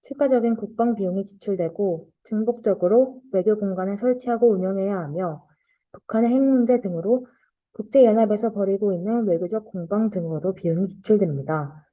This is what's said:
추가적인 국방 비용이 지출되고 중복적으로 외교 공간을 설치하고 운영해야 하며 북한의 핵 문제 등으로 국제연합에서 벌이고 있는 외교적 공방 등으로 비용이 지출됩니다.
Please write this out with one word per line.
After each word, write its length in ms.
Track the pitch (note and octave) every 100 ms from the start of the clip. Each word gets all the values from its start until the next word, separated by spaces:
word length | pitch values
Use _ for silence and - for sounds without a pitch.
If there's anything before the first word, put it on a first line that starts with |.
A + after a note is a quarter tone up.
추가적인 560 | - C4+ C#4+ B3+ A#3 A3+
국방 380 | G#3 - A#3+ G#3+
비용이 300 | F#3 F#3+ G3
지출되고 840 | - G#3 F#3+ E3 E3 G3+ E3 - _ _
중복적으로 960 | G#3+ A3 A#3+ A3 F#3 F3+ A3+ C4 - -
외교 260 | G3 F3+ G#3+
공간을 400 | G3+ F#3 F#3+ G3+
설치하고 520 | B3 B3+ B3+ A#3 A#3+
운영해야 500 | G3 F#3 G3 G3 G3
하며 460 | D#3 D#3 F#3 D3+ _ _ _ _ _
북한의 360 | - _ A3 A#3
핵 120 | B3+
문제 400 | C4+ C4 A#3 B3
등으로 440 | G3+ E3+ F3+ B3+ B3+ _ _ _ _
국제연합에서 800 | - G#3+ C4+ A#3+ G#3+ A3 G#3 A3+
벌이고 400 | G#3+ G3 G3 G#3
있는 340 | F3+ F#3+ A#3 G#3+
외교적 400 | E3 F3 A3 G#3+
공방 440 | F#3 E3 G#3 A3
등으로 440 | G3 E3 D#3 E3+
비용이 360 | F#3+ E3+ E3 G3
지출됩니다. 920 | - - G#3+ F#3 C#3 C#3 D#3 C#3+ - _